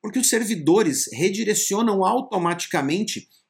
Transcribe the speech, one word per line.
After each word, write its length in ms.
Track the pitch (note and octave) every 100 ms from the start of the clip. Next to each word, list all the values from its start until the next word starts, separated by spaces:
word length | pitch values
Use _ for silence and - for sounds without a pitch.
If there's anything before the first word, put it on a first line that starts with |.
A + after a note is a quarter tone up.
Porque 160 | G#3+ B3+
os 100 | -
servidores 800 | A#3 A3 G#3 D3 F#3 F#3 C3 -
redirecionam 880 | A#2 F3+ G3 G#3 G#3 - G3 A#3 G3
automaticamente 1200 | F#3 A#3+ C4 G3+ E3+ F3 - E3+ C3+ E3+ G#3+ - - _ _